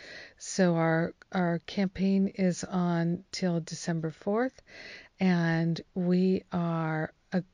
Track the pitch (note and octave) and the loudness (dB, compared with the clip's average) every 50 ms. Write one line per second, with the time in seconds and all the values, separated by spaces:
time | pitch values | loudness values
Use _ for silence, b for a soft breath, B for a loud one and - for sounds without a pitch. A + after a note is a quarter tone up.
0 | B B B B B B B B - - - - F#3 F3 E3+ E3 E3 E3 D#3+ D#3+ | B B B B B B B B -14 -6 0 2 4 4 4 4 2 2 2 2
1 | E3+ - - - - _ - F#3 F3+ E3+ E3+ E3+ - - - G#3 G3 F#3 - - | 0 0 -4 -8 -12 _ -4 -2 0 0 0 -2 -4 -6 -4 -2 -2 -2 0 0
2 | F#3+ G3 G3 G3 G3 G3+ - - F#3+ F3+ E3 - - - - F3+ F3 F3 E3+ E3+ | 0 2 2 2 2 0 0 0 0 0 0 -2 -4 -4 -2 0 0 2 2 2
3 | E3+ E3+ F3 F3+ - _ - - F#3+ F3+ E3+ E3+ D#3+ - E3 - - - E3 E3 | 0 0 -2 -2 -6 _ -8 -4 -2 0 0 -2 -2 -6 -8 -8 -4 -4 -2 -2
4 | D#3+ D#3+ D#3 - - G3+ G3+ A3+ B3+ C4 - - - B B B B B B B | -4 -6 -6 -6 -4 -2 0 0 0 -2 -4 -10 -20 B B B B B B B
5 | B B B - F#3+ F#3 F3+ F3 E3 E3 E3 E3 E3 E3 E3 - - _ - F#3+ | B B B 0 2 2 4 4 4 2 2 2 2 0 0 -2 -6 _ -6 -2
6 | F3+ F3 F3+ F3+ F#3 F#3 F#3 - - _ - F3 E3+ E3+ E3 E3 E3 D#3+ D#3+ D#3 | 0 2 4 4 4 4 2 2 0 _ -4 -2 -2 0 0 -2 -2 -2 -2 -2
7 | D#3 - - _ _ _ - F#3 E3+ - | -4 -4 -8 _ _ _ -4 -4 -4 -6